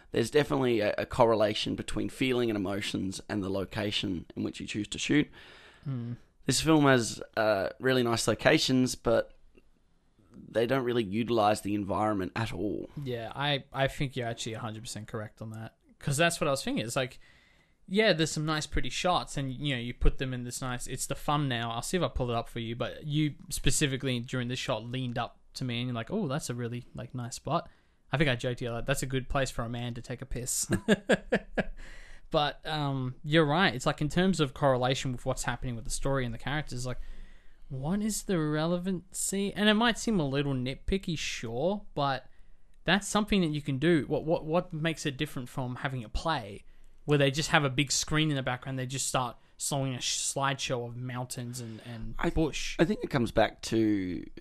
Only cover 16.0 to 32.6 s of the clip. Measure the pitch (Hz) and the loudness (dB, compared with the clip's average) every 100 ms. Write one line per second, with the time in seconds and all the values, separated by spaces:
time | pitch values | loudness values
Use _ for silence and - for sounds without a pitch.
16 | - 139 170 - 156 135 233 277 113 135 | -2 2 2 2 0 0 0 -2 -2 -2
17 | 127 - - - _ _ _ _ - 190 | -2 -6 -20 -20 _ _ _ _ -2 4
18 | 220 160 160 156 156 151 - 151 127 - | 4 4 2 0 -2 -2 0 0 0 0
19 | 180 165 - 143 135 127 147 123 120 - | 2 2 0 -4 -4 -4 -2 -2 -4 4
20 | - - 131 127 123 - 131 123 117 127 | 6 6 0 -4 -6 -6 -6 -6 -6 -6
21 | - 139 - 147 143 120 117 117 - 185 | -4 -4 0 2 2 -2 -2 -4 -2 0
22 | 131 - 123 117 - 120 113 120 113 - | 0 -2 -2 -2 -4 -6 -6 -4 -4 -6
23 | 151 147 151 - - - 147 - 143 131 | -2 2 0 -2 -8 0 2 4 2 0
24 | 135 120 123 127 120 127 - 113 117 127 | -2 -2 -2 -4 -4 -4 -2 -4 -4 -4
25 | 127 120 113 - - - 127 117 127 120 | -4 -4 -6 -8 -16 -6 -4 -2 -2 -4
26 | 113 208 160 139 - 120 117 120 - 135 | -4 -2 -2 -2 -4 -4 -6 -6 -10 -12
27 | 117 123 120 - 127 160 - - _ _ | -10 -8 -8 -8 -2 -2 -4 -16 _ _
28 | _ 135 151 120 131 120 120 117 135 139 | _ 2 2 2 -2 -4 -4 -4 -2 -2
29 | 131 131 127 139 131 - 117 120 120 120 | 0 -2 0 0 0 -2 -4 -4 -6 -6
30 | - 123 - 123 127 - - - - 202 | -8 -10 -8 -6 -4 -2 0 0 4 2
31 | - 214 - 208 - - - - - - | 4 2 2 -2 0 -4 -4 -6 -10 -14
32 | - - - 160 143 - | -14 -16 -2 0 0 -4